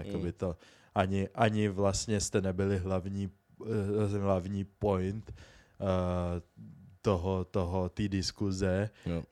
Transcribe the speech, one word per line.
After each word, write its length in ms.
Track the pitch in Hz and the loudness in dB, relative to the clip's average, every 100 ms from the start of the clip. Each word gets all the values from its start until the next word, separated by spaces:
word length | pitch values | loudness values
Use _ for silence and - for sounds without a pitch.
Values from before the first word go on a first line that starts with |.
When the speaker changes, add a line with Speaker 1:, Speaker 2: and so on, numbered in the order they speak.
Speaker 1:
jakoby 240 | 90 101 87 | -6 -4 -4
Speaker 2:
Mm. 60 | - | -4
Speaker 1:
to 200 | 95 - - - - | -4 -6 -12 -20 -6
ani, 340 | 110 95 98 98 | 0 2 2 -2
ani 400 | - 113 107 107 | 2 2 4 0
vlastně 520 | 95 98 95 - 104 | 2 2 2 0 -2
jste 200 | - 107 | 0 0
nebyli 380 | 95 92 98 98 | 0 0 0 0
hlavní, 520 | 92 95 95 98 98 - _ - 110 110 98 104 101 | 0 -2 -2 -4 -4 -8 _ -12 -4 -2 0 0 0
eh, 40 | 101 | 2
hlavní 460 | 98 95 92 98 | 2 2 0 -4
point, 720 | 98 - 107 95 92 107 - - - - - - | -6 -2 2 2 2 -4 -8 -16 -18 -20 -20 -4
eh, 600 | 98 92 90 90 87 87 - - - - - - | 0 2 2 0 -2 -4 -8 -16 -20 -20 -20 -4
toho, 420 | 110 92 92 95 | 2 2 2 0
toho, 440 | 90 104 87 92 90 | 0 0 0 0 -2
té 200 | - 104 | -2 0
diskuze 840 | 95 92 - 101 95 95 92 104 - - | 0 -2 -2 -2 0 2 2 0 -4 -6
Speaker 2:
Jo. 160 | 85 - | -4 -2